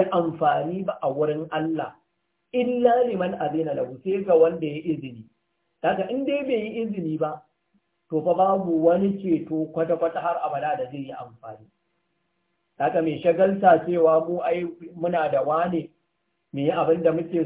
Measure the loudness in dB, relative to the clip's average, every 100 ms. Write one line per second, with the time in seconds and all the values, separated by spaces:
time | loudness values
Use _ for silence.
0 | 4 2 0 0 0 0 -2 -4 -6 -4
1 | -2 0 0 -2 -4 -4 -4 -4 -6 -12
2 | _ _ _ _ _ -2 0 4 4 6
3 | 4 0 -2 -2 -2 -2 -2 -2 -4 -6
4 | -4 -2 4 6 6 2 -6 -4 -4 -4
5 | -6 -14 -20 _ _ _ _ _ -2 -2
6 | -2 -4 -2 -2 -2 -4 -4 -6 -6 -6
7 | -4 -4 -4 -6 _ _ _ _ _ _
8 | -6 -2 0 2 2 2 0 2 4 4
9 | 2 -2 -2 -2 -2 -4 -4 -4 -2 -2
10 | -2 -2 -4 -2 -4 -4 -4 -4 -6 -10
11 | -12 -14 -16 -18 -20 -20 -20 _ _ _
12 | _ _ _ _ _ _ _ -4 -2 0
13 | -2 0 0 4 2 4 6 6 4 2
14 | 4 4 2 -2 -2 -2 -4 -10 -16 -6
15 | -2 -2 0 0 0 0 0 -4 -6 _
16 | _ _ _ _ _ -4 0 0 2 2
17 | 2 0 -2 -4